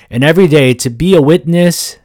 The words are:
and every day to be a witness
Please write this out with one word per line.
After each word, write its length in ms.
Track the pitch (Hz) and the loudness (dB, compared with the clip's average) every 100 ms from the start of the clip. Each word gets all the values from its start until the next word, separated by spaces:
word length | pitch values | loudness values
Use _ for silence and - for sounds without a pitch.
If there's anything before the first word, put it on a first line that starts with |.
| _ | _
and 120 | 120 | -4
every 260 | 143 165 180 | 0 2 2
day 260 | 147 131 | 2 2
to 160 | 120 131 | 0 -6
be 260 | 117 170 180 | -6 0 2
a 60 | |
witness 760 | 143 175 165 170 175 170 - - | 2 0 0 0 0 -2 -8 -16